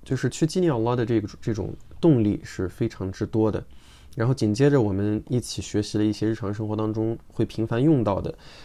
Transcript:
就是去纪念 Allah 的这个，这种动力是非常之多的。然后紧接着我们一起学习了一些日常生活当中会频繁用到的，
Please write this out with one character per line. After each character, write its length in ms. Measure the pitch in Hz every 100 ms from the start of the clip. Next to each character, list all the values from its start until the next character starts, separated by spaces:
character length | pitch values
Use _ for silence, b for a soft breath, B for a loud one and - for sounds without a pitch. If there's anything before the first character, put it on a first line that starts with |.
就 140 | - 131
是 120 | 127
去 180 | - 160
纪 120 | 185
念 140 | 175
Allah 240 | 120 113 123
的 100 | 113
这 140 | 117
个， 80 | 101 -
这 140 | -
种 180 | 107 98 - - -
动 240 | 170 131
力 160 | 104 98
是 260 | - - 95
非 200 | - 117
常 240 | - 95
之 120 | 95
多 280 | 104 113 110
的。 100 | 92 - B B B B -
然 100 | 117
后 60 |
紧 200 | 131 107
接 180 | 104 143
着 100 | 143
我 120 | 104
们 300 | 98 104 107 -
一 100 | 127
起 220 | - -
学 220 | - 104
习 160 | 104 104
了 40 |
一 80 | 107
些 160 | 104 107
日 80 |
常 180 | 113 101
生 140 | 104 107
活 80 |
当 180 | 107 107
中 240 | 110 110 117 -
会 160 | -
频 220 | 110 - 113
繁 140 | 117
用 220 | 143 147
到 160 | 104 92
的， 160 | - - B B